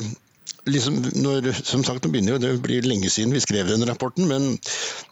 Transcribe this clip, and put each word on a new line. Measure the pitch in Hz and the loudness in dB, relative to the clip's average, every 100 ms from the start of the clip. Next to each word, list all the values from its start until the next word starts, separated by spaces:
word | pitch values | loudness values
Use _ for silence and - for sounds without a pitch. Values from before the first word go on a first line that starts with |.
| 110 117 _ _ - - | -2 -8 _ _ -18 -8
liksom, | - 143 120 147 127 - | 0 0 2 0 0 0
når, | 139 135 127 - | 2 2 0 -2
som | - 127 | -2 0
sagt, | 135 127 165 | 0 0 0
nå | 139 | 2
begynner | 98 131 | 2 2
jo, | |
det | 123 127 | 2 0
blir | 123 123 123 | 0 0 2
lenge | 104 92 | 0 0
siden | - 113 135 | 0 2 2
vi | |
skrev | - 104 90 | 2 0 2
denne | 107 120 | 2 0
rapporten, | 117 127 175 180 | -2 -4 0 0
men | 135 139 - - - - - - | 2 0 -2 -6 -8 -8 -10 -14